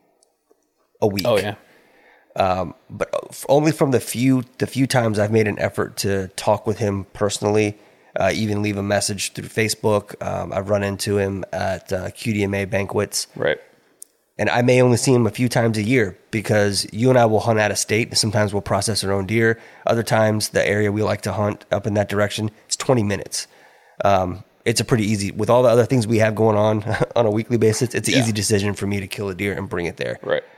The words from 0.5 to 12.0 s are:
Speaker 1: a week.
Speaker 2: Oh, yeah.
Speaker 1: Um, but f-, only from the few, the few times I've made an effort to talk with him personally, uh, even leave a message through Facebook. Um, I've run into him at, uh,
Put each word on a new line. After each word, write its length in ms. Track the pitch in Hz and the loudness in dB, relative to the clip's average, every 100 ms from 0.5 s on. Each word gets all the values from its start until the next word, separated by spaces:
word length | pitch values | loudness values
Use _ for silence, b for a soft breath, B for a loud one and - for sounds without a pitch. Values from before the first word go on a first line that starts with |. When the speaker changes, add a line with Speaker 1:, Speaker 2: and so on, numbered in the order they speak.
| _ _ _ _ - | _ _ _ _ -2
Speaker 1:
a 60 | 110 | -2
week. 180 | 98 92 | 0 0
Speaker 2:
Oh, 100 | 104 | 0
yeah. 180 | 101 104 b b b b b b b - | 0 -8 b b b b b b b -2
Speaker 1:
Um, 400 | 95 92 87 - - | 0 0 -4 -10 -16
but 200 | 107 - - - | -8 -6 -6 -8
f-, 160 | - - | -10 2
only 220 | 143 156 | 2 4
from 200 | 147 151 | 2 2
the 80 | 117 | 0
few, 440 | - 113 131 131 120 - | -2 0 2 2 0 -6
the 80 | 104 | -4
few 200 | 131 135 | 0 0
times 320 | 127 113 104 | 2 0 0
I've 120 | 104 | 2
made 160 | 110 104 | 2 2
an 120 | - | 0
effort 380 | 104 - 80 - | -4 -2 -6 -4
to 300 | 98 98 92 | -4 -2 -4
talk 360 | - - 101 - | -6 0 0 0
with 100 | 98 | -2
him 280 | 107 98 92 | -2 -2 -6
personally, 640 | - 104 - 107 107 104 104 b b b - | -4 -2 0 0 2 0 -4 b b b -2
uh, 160 | 95 | 0
even 280 | 82 107 104 | 0 -2 -2
leave 160 | 107 98 | -2 -2
a 60 | |
message 500 | 101 101 - 101 - | 0 0 -2 -4 -8
through 140 | - - | -8 -8
Facebook. 720 | - 110 - 113 104 - - 95 | -2 -2 0 0 0 -2 -10 -6
Um, 260 | 95 90 | -6 -4
I've 160 | 98 98 | -6 -2
run 140 | 104 | 0
into 340 | 101 95 - 101 | 0 -4 -2 0
him 260 | 98 98 85 | 0 -4 -6
at, 400 | 92 95 90 - | -6 -4 -6 -6
uh, 180 | 92 | -8